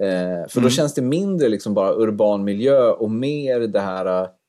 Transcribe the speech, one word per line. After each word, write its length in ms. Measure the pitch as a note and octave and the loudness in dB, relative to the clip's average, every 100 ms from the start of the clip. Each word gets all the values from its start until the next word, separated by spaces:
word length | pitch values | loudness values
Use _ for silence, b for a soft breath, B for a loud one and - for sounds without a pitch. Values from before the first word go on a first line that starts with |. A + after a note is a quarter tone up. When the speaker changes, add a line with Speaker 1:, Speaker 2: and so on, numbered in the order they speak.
Speaker 1:
Eh, 460 | G2 F#2 F2+ F2 - | -2 -2 -2 -4 -4
för 60 | |
då 60 | B2 | 2
Speaker 2:
Mm. 100 | B2+ | 2
Speaker 1:
känns 240 | C3 D3 | 2 -2
det 80 | C#3+ | 0
mindre 460 | B2+ D#3+ G3 F3+ B2 | -2 -2 -2 0 0
liksom 260 | G2+ A2 | 0 -2
bara 200 | G2+ F#2+ | 0 2
urban 500 | G#2+ A2 G#2 G#2+ G2+ | 2 0 2 2 2
miljö 460 | G2+ G2+ C3 C#3 A#2 | -2 0 2 4 4
och 200 | - A2 | 2 -2
mer 500 | A2 C#3 D3 C#3 B2 | -2 -4 -4 -2 -2
det 200 | A2+ G2+ | 0 -2
här, 420 | G2 F#2 F#2 F#2 | -2 -4 -2 0
eh, 60 | F#2 _ | -2 _